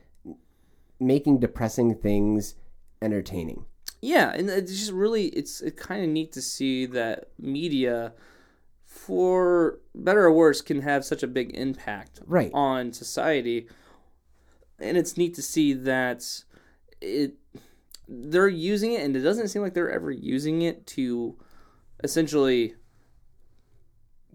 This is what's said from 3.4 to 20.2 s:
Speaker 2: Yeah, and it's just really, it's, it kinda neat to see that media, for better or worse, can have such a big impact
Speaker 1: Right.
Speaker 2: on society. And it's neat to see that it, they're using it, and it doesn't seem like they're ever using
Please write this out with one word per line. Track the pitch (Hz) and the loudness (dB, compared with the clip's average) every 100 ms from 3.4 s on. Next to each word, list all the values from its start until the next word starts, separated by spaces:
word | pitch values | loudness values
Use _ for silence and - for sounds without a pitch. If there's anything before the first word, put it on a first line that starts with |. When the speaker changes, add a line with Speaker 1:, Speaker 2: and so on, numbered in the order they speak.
| 80 - - - - - | -8 -10 -14 -16 -20 -10
Speaker 2:
Yeah, | 254 320 139 | 0 2 2
and | - 196 | 0 -2
it's | 190 185 | -2 -4
just | 190 214 | -8 -6
really, | 185 214 226 180 | 0 0 0 -2
it's, | - 143 - | -4 -8 -8
it | 156 - | -10 -10
kinda | - 196 165 | -10 -4 -2
neat | 156 156 | -2 -4
to | 131 | -8
see | 131 - 135 127 127 | -8 -4 -2 -2 -2
that | 123 113 - - - | -2 -2 -4 -10 -12
media, | 135 139 170 139 123 120 117 - - - _ _ _ _ | -6 -4 -2 0 0 0 -6 -12 -20 -20 _ _ _ _
for | - - - 185 180 185 180 175 160 - - | -20 -20 -4 2 4 4 4 4 4 0 -16
better | - 175 208 | -4 2 8
or | 175 | 8
worse, | 160 156 139 | 10 8 6
can | - 143 | -2 -2
have | 143 143 | 0 -2
such | 135 143 | 0 -4
a | 123 | -2
big | 131 123 | -2 -4
impact | - 135 131 - 101 - - - | -4 -6 -6 -8 -10 -12 -18 0
Speaker 1:
Right. | 175 113 | 0 2
Speaker 2:
on | 143 139 127 123 | 0 0 0 -4
society. | - - - 165 143 120 117 117 - - - _ _ _ _ _ _ _ - | -10 -8 -2 0 0 0 -4 -6 -20 -20 -20 _ _ _ _ _ _ _ -12
And | 107 175 | -2 0
it's | 170 - | 0 -2
neat | 175 | -2
to | 175 | -2
see | - 160 147 | -4 0 2
that | 135 131 131 127 120 - - _ - _ _ _ - | 0 0 0 0 -4 -8 -14 _ -20 _ _ _ -14
it, | 95 131 139 - _ - - _ _ - - | -6 -2 -2 -6 _ -20 -20 _ _ -20 -18
they're | 123 143 175 196 | -14 0 2 4
using | 170 180 208 226 | 2 -2 0 0
it, | 233 | -2
and | 143 135 | -2 0
it | |
doesn't | 147 226 208 | 2 0 -2
seem | 208 | -4
like | 196 | -4
they're | 180 170 | -2 -2
ever | - 151 | -2 -4
using | 131 | -6